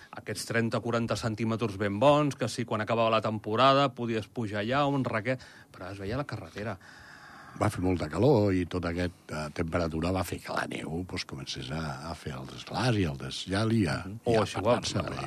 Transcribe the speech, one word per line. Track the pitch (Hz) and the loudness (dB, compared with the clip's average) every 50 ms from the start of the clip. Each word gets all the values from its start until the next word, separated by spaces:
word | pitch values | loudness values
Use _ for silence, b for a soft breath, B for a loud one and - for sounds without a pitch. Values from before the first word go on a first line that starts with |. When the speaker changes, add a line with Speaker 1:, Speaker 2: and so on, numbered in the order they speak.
| B B | B B
Speaker 1:
aquests | B - - - 104 - - | B -14 -10 -8 -8 -8 -6
trenta, | - 110 117 117 113 113 110 | -2 0 0 0 2 0 -2
quaranta | 98 - 113 117 117 110 113 | -2 0 0 0 0 0 -2
centímetres | 104 - 113 110 104 113 110 113 104 120 107 95 | -2 -2 -4 -2 -2 -2 -2 0 0 -2 -2 -2
ben | 95 104 101 101 101 | -2 -2 0 2 4
bons, | 127 147 147 147 151 143 131 | 6 8 8 8 6 2 0
que | - 127 113 | -2 -4 -4
sí, | - - 117 | -4 -4 -4
quan | - 117 107 | -2 -2 -2
acabava | 107 - 117 113 117 113 | 0 0 2 4 4 4
la | 110 110 | 4 4
temporada | 107 110 110 107 - 107 107 117 127 135 135 139 143 135 - | 2 2 -2 -2 -4 -2 2 6 6 8 8 6 4 2 0
podies | - 120 117 117 110 101 | -2 -4 -2 -2 -2 -4
pujar | - - - 113 101 104 104 | -6 -6 -6 -4 -4 -2 -2
allà, | 107 113 127 143 147 | -2 0 0 0 2
un | 139 143 135 123 | 2 0 0 0
raquet... | - 113 110 98 120 131 127 B B B B B B | 0 -2 -2 -2 -2 -4 -4 B B B B B B
Però | - - 92 90 | -16 -14 -12 -12
es | 98 | -10
veia | 98 98 98 117 | -8 -6 -4 -4
la | 135 143 | -4 -4
carretera. | - - 98 87 85 - 98 104 113 95 - B B B B B B B B B B B B B B B | -6 -8 -10 -10 -10 -10 -8 -6 -6 -8 -10 B B B B B B B B B B B B B B B
Speaker 2:
Va | - 101 107 | 0 0 0
fer | - - 87 | 2 2 2
molta | 92 90 80 80 76 | 2 2 2 0 -2
calor | 78 87 113 143 147 107 104 101 92 | 0 4 6 6 8 8 6 6 4
i | 92 90 | 2 0
tota | 85 - 90 85 85 | 0 -2 -2 -2 -2
aquesta | 82 87 90 85 87 - - - 78 78 76 76 73 | -2 -2 -2 -2 -4 -8 -14 -10 -8 -6 -6 -6 -4
temperatura | - 82 80 85 87 85 80 78 80 80 90 | -4 -4 -2 0 0 0 0 0 0 0 0
va | 95 90 - | 0 0 -2
fer | - - - | -4 -6 -8
que | - - - | -8 -6 -4
la | - - | -4 -4
neu, | - - - - - 78 85 92 | -4 -6 -8 -6 -6 -4 -4 -6
pues, | 90 92 87 - | -6 -6 -8 -8
comencés | - - 69 67 - - - 65 62 | -8 -10 -12 -10 -10 -10 -10 -8 -6
a, | 71 80 80 76 69 65 69 82 | -6 -4 -4 -6 -6 -8 -8 -10
a | 80 | -10
fer | - - 78 69 | -8 -8 -10 -10
els | 65 65 65 64 | -10 -10 -12 -12
esclars | - - - - - 113 131 113 | -14 -12 -6 -4 0 2 2 4
i | 104 92 | 4 2
el | 78 69 | 2 0
desgel | 65 65 65 - - - - 92 101 110 110 113 | -4 -6 -8 -8 -8 -6 -2 0 0 2 4 4
i | 113 95 | 4 4
a, | 78 67 - 87 | 2 0 -2 -4
Speaker 1:
Mhm. | 92 104 117 - | -8 -10 -4 0
Speaker 2:
i | 120 113 | 2 4
Speaker 1:
O | 110 | 4
Speaker 2:
a | 101 | 2
Speaker 1:
això, | - - | 2 -2
igual, | 104 95 113 123 107 | -2 2 2 2 2
Speaker 2:
apartar-se, | - - - | 2 -2 -2
Speaker 1:
la, | 104 82 | -2 -2
Speaker 2:
vull | - - 65 69 | -2 -4 -6 -6